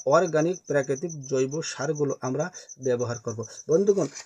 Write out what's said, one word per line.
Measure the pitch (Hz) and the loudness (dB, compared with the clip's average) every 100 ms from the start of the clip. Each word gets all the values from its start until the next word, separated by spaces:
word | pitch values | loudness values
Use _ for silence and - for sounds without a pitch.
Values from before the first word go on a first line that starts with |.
| 131 160 | 4 4
অর্গানিক, | 175 156 165 180 - | 4 2 0 -2 -2
প্রাকৃতিক, | 147 135 135 170 156 135 | 0 0 -2 -4 -10 -2
জৈব | 131 135 156 156 | 0 0 -2 -6
সারগুলো | - 143 147 139 - 131 | -4 -4 0 -2 -2 -4
আমরা | 139 175 - - - 127 | -2 -4 -8 -20 -6 -2
ব্যবহার | 120 117 113 120 | 0 0 -4 -6
করব। | 110 107 - - | -6 -8 -8 2
বন্ধুগণ, | 165 202 190 143 - | 4 4 4 0 -4